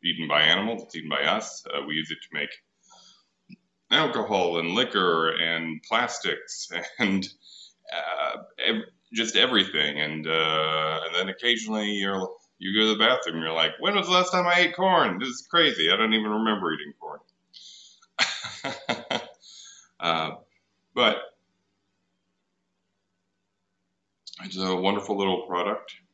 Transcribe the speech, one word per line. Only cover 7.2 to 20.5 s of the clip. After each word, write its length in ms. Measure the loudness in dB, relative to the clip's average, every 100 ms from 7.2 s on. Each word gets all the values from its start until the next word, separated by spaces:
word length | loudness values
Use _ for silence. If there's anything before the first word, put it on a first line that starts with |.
| -2 -12 -20 -20 -20 _ -10
uh, 520 | -6 -4 -2 -4 -4 -12 -4
ev-, 220 | -2 -2 -4 _ _
just 220 | -4 -2
everything. 640 | 2 4 4 2 0 -2 0
And, 260 | -4 -4 -2
uh, 720 | 0 2 2 0 0 0 -2
and 100 | -2 -2
then 120 | -2
occasionally 600 | -2 0 0 0 -4 -2
you're, 360 | -2 -2 -2 -4 -8 _ _
you 180 | -2 2
go 80 | 4
to 60 | 6
the 80 |
bathroom, 380 | 4 4 0 -4
you're 100 | -2
like, 200 | 0 0 0
"When 160 | 0 0
was 100 | 2
the 60 |
last 180 | 2 4
time 160 | 2 4
I 140 | 4
ate 160 | 2 2
corn? 420 | 4 4 4 0
This 120 | -6
is 180 | -8 0
crazy. 400 | 4 4 4 2
I 60 | 4
don't 160 | 4
even 180 | 2 2
remember 420 | 0 2 2 0
eating 200 | -4 -6 -14
corn." 200 | -14 -14 _ _ _ -20 -20 -20 -20 _ _ -4 -4 -4 -12 -10 -8 -8 -4 -4 -2 -6
<laughs> 20 | -6 -18 -20 -20 -20 -20 _ _
Uh, 380 | 0 0 0 -6 _